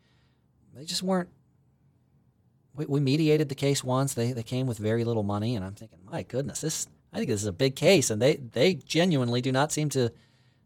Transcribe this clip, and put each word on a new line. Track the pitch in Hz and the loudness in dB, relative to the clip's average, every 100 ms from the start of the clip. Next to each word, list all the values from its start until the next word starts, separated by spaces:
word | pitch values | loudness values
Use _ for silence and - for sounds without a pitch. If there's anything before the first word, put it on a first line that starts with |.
| _ _ _ _ _ _ _ | _ _ _ _ _ _ _
they | 120 160 | -20 -8
just | 180 | -6
weren't, | 185 190 175 _ _ _ _ _ _ _ _ _ _ _ _ _ _ | 0 0 -2 _ _ _ _ _ _ _ _ _ _ _ _ _ _
we, | - 151 | -10 -2
we | 143 | 0
mediated | 135 147 156 151 147 | 2 2 4 4 2
the | 131 | -2
case | 139 139 | 0 0
once. | 127 127 135 | 0 0 0
They, | - 117 | -2 -2
they | 127 | -4
came | 117 127 131 | -6 -4 -4
with | 104 | -2
very | 104 117 | 0 0
little | 117 113 | 0 -2
money, | 101 104 110 123 | -2 -2 -2 -4
and | 95 | -6
I'm | 104 | -12
thinking, | 110 - - | -18 -20 -12
"My | 165 | -10
goodness, | - 120 139 - | -6 -6 -6 -6
this, | 156 - - _ _ | -6 -6 -10 _ _
I | - | -6
think | 220 | -4
this | 107 | -2
is | 104 | -4
a | |
big | 90 135 131 | 0 0 2
case." | 151 190 123 | 4 6 4
And | 107 | 2
they, | 110 - | 2 0
they | 117 - 160 170 | -2 2 2 2
genuinely | - 156 180 147 120 120 | -2 2 2 2 2 0
do | 131 | 0
not | 131 151 | 0 0
seem | 151 151 | 0 -2
to, | 135 117 - _ _ _ _ | 0 -2 -2 _ _ _ _